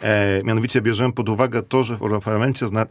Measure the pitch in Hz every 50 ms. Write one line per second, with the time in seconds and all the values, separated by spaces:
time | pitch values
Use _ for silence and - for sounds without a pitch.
0 | - 110 107 104 101 101 95 98 101 110 110 110 113 127 - 123 107 117 113 101
1 | 127 127 123 - 113 107 110 104 131 131 135 117 104 - - 131 127 110 117 104
2 | 107 107 107 104 - 107 110 107 117 139 131 - 127 107 101 110 113 -